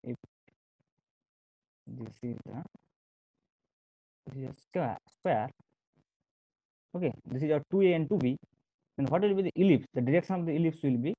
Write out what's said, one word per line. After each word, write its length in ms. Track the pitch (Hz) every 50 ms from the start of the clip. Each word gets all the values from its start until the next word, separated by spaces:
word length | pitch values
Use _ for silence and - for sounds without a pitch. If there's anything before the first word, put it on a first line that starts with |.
If 140 | - 123 123 - - _ _ _ _ _ _ _ _ _ _ _ _ _ _ _ _ _ _ _ _ _ _ _ _ _ _ _ _ _ _ _ _
this 280 | - 127 123 113 107 107 _
is 160 | - 123 117 - -
the, 160 | - - - - - _ - _ _ _ _ _ _ _ _ _ _ _ _ _ _ _ _ _ _ _ _ _ _ _ _ _ _ _ _ _
this 160 | - 127 135
is 60 | 131 127
a 120 | 139 -
square, 360 | _ _ - 185 156 120 101 - _ - _ _
square, 320 | _ 185 143 107 107 139 - _ _ _ _ _ _ _ _ _ _ _ _ _ _ _ _ _ _ _ _ _ _ _ _ _ _ _ -
okay, 160 | 180 180 139 - - _
this 160 | - 123 131
is 80 | 151 151
our 120 | 156 147 143 _
two 120 | 175 196
A 100 | 196 185
and 160 | 175 165 160 139
two 80 | 208
B, 220 | 180 127 123 135 156 - _ _ _ _ _ _ _ _ _ _
then 100 | - 139
what 140 | - 147 185
will 140 | 202 208 196
be 80 | 190
the 100 | 190 175 -
ellipse? 300 | - 190 196 156 110 - -
The 80 | _ -
direction 360 | 123 131 143 175 170 - 190
of 100 | 180 170
the 60 | 165
ellipse 300 | 147 156 170 160 143 160
will 140 | - 139 127
be 180 | 117 120 156 226